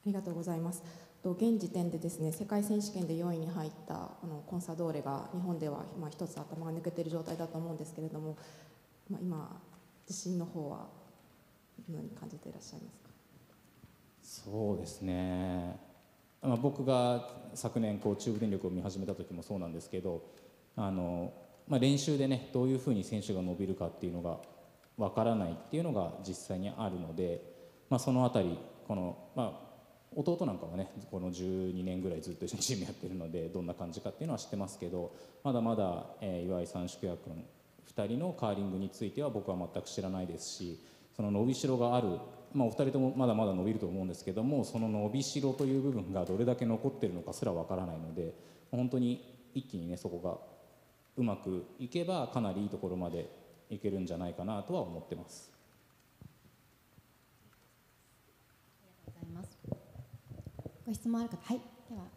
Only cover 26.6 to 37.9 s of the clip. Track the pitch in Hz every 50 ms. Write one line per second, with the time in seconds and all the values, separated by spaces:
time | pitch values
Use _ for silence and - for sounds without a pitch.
26.6 | 92 101 - - 110 98 92 90 85 80 82 85 90 87 85 85 - - - -
27.6 | - - - - - - 135 123 - - 127 127 127 120 - 117 95 87 85 85
28.6 | - - - - - - 110 95 90 90 - - - - - 135 120 101 - -
29.6 | - - - - - - - - - - - - 147 175 170 170 185 135 95 -
30.6 | - 82 82 92 95 - - - 98 - - 92 90 92 87 87 90 92 92 92
31.6 | 92 92 90 92 90 92 90 92 92 95 85 78 78 92 85 - 90 82 - 92
32.6 | - - 127 98 87 - - - - 90 92 92 82 82 82 87 82 82 87 95
33.6 | 87 85 85 - 87 85 80 - - 104 - - 151 165 131 107 - - - 98
34.6 | 98 92 - - 92 85 90 90 87 85 - - - - - - - 143 127 120
35.6 | 113 113 113 107 101 90 87 85 - - - - 110 98 90 87 85 90 95 90
36.6 | 87 85 - 90 87 87 - - - 92 85 80 - - 80 82 - - - -
37.6 | - - - - - -